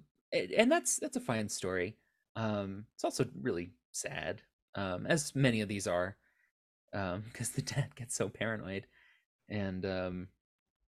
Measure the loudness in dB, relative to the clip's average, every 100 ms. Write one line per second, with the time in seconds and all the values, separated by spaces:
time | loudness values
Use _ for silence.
0 | -14 _ -2 -2 2 6 8 8 4 0
1 | 0 -4 0 0 0 -2 0 2 0 -4
2 | _ _ _ -4 0 0 -2 -6 -10 -4
3 | -4 0 -2 -2 -2 -2 -4 -12 _ -8
4 | -6 -4 -4 -6 -10 _ _ -4 -2 -2
5 | 0 0 2 4 4 4 0 0 2 2
6 | 0 -4 _ _ _ _ _ _ -8 -4
7 | -2 -2 -6 -6 -4 -2 -2 -2 -2 -4
8 | -6 -2 -2 -2 -2 -2 -4 -6 -8 _
9 | -20 _ _ _ -6 -4 -2 -2 -2 -2
10 | -2 -4 -8 _ _ _ _ _